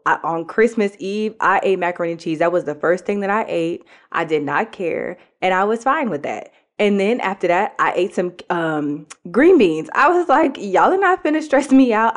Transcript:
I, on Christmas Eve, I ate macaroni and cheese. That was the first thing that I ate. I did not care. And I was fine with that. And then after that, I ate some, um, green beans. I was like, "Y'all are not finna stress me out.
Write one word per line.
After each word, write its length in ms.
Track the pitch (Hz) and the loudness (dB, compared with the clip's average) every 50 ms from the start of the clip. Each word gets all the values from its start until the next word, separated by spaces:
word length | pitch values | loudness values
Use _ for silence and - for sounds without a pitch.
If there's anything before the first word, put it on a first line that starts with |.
| - 156 | -4 -2
I, 120 | 160 - - | -2 -2 -2
on 220 | 151 165 165 165 | -4 -4 -4 -6
Christmas 500 | 165 - - 220 233 233 - 208 202 202 - | -4 0 0 0 2 2 -2 -4 -4 -4 -8
Eve, 380 | - 190 202 214 214 214 - - | -10 -8 -6 -4 -4 -6 -4 -2
I 200 | - 175 190 - | 0 2 2 2
ate 180 | - 202 190 185 | 2 0 0 0
macaroni 340 | 180 175 180 - 175 170 170 | -2 -4 -4 -4 -6 -6 -6
and 80 | 165 | -6
cheese. 180 | - 175 160 151 | -6 -6 -4 0
That 120 | 170 170 | 0 0
was 120 | 175 180 160 | 0 0 -2
the 120 | - 147 | -4 -6
first 300 | 147 - 156 175 180 - | -2 0 0 0 0 -2
thing 140 | - 202 202 | -4 -6 -4
that 100 | 202 190 | -2 -2
I 160 | 196 220 226 - | -2 -2 -2 -4
ate. 360 | - 170 165 165 175 - - _ - - _ _ | -4 -4 -4 -4 -6 -8 -12 _ -20 -20 _ _
I 140 | - - 170 | -6 -6 -2
did 160 | 160 156 151 | -2 -2 -2
not 300 | 147 139 143 147 214 220 | -2 -2 -2 -2 -2 -4
care. 480 | - - 196 165 - - - - 180 - _ _ _ _ - | -6 -8 -6 -4 -4 -4 -6 -8 -10 -12 _ _ _ _ -2
And 100 | 185 185 | -2 0
I 100 | 185 196 | 0 0
was 200 | 208 220 226 226 | 0 -2 -2 -2
fine 260 | 262 277 320 302 226 | -2 -2 0 -2 -4
with 140 | 170 143 - | -4 -6 -6
that. 280 | 120 113 107 - - _ _ _ _ _ - | -8 -8 -10 -12 -16 _ _ _ _ _ -2
And 220 | 214 208 202 196 | 0 2 2 2
then 220 | 190 202 240 247 | 0 0 0 -2
after 260 | - 190 190 - - 175 | -2 -4 -4 -2 0 0
that, 260 | 170 180 208 208 - - | 2 2 0 -2 -2 -2
I 140 | 147 160 - | -2 0 0
ate 180 | - 180 202 - | 0 -2 -2 -2
some, 220 | - 185 180 175 - - - | -4 -4 -4 -6 -10 -8 -6
um, 580 | 175 170 165 160 156 151 147 147 147 156 165 - - - - 180 | -4 -2 -2 -2 -2 -2 -2 -4 -6 -6 -10 -14 -20 -20 -16 -4
green 260 | 170 214 285 339 392 320 | 0 4 6 6 6 6
beans. 320 | 233 175 156 156 156 - - | 6 4 2 0 -4 -4 0
I 140 | - 254 294 | 2 4 4
was 180 | 349 349 349 - | 4 2 2 2
like, 300 | 262 277 320 285 - - | 2 2 2 2 -2 -4
"Y'all 320 | - 202 180 180 165 226 | -6 -2 2 2 4 4
are 60 | 339 190 | 4 2
not 260 | 403 185 370 370 - | 2 2 2 0 0
finna 180 | 311 302 311 | 0 -2 -2
stress 300 | 311 311 - 262 269 - | 0 0 0 0 2 4
me 220 | 262 269 269 247 220 | 6 6 6 6 4
out. 180 | 208 226 233 - | 2 2 2 2